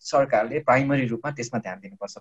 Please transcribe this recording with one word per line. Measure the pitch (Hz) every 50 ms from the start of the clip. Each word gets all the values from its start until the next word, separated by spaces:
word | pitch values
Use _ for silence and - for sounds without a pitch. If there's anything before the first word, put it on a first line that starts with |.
सरकारले | - - - 143 139 135 123 107 110 117 135 151
प्राइमरी | 147 - 123 131 139 139 143 135 127
रूपमा | 113 117 113 - 147
त्यसमा | 143 - 120 120 - 113
ध्यान | - 95 92 95
दिनुपर्छ। | 95 98 98 - 101 - - -